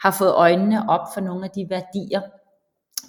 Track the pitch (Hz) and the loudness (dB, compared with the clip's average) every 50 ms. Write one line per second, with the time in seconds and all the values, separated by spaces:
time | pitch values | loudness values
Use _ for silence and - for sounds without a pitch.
0 | - 196 185 - 190 185 - - 170 170 175 185 196 208 220 214 - - 165 170 | -2 0 0 2 2 2 4 6 6 6 6 4 2 2 0 0 0 0 0 0
1 | - - - 202 196 185 180 185 190 185 - 196 185 185 190 180 180 - - 202 | -2 -4 -8 -6 -6 -6 -6 -8 -8 -8 -8 -8 -6 -6 -6 -6 -6 -8 -8 -8
2 | 185 - - 196 196 196 - _ _ _ _ _ _ _ _ _ _ _ _ - | -6 -4 -4 -6 -6 -8 -12 _ _ _ _ _ _ _ _ _ _ _ _ -12
3 | - | -10